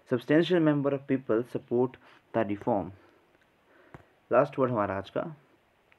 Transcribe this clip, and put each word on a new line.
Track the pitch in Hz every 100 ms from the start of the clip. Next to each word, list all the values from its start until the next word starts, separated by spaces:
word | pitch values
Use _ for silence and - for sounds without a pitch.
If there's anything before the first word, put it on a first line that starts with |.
| -
substantial | 123 - 151 165 180 156
member | 143 139
of | 135 135
people | 131 - 110 123 120
support | - 120 127 - - - _ 113
the | 104
reform। | 101 - 107 87 98 _ _ _ _ _ _ _ _ _ - _ _ -
लास्ट | 117 143 143
वर्ड | 123
हमारा | 120 101 98
आज | 95
का | - 165 151 _ _ _ _ _